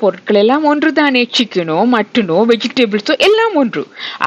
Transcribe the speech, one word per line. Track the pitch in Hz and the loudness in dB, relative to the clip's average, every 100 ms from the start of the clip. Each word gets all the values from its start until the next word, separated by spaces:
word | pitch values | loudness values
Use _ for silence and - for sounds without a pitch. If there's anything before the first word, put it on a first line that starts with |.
பொருட்கள் | 202 185 - 208 | -2 -2 0 2
எல்லாம் | 214 285 302 | 2 2 0
ஒன்றுதானே, | 294 302 302 294 247 233 - | 0 0 0 0 0 0 -2
சிக்கனோ, | 233 185 165 160 233 | -2 -4 -2 0 2
மட்டனோ, | 240 208 233 185 165 233 | 0 0 -2 0 2 2
வெஜிடபிள்ஸோ | 226 226 - 226 208 247 302 392 | 0 -2 -2 0 -2 -2 0 2
எல்லாம் | 440 453 330 | 2 2 0
ஒன்று. | 240 160 - - - - | -2 -4 -10 -12 -14 -6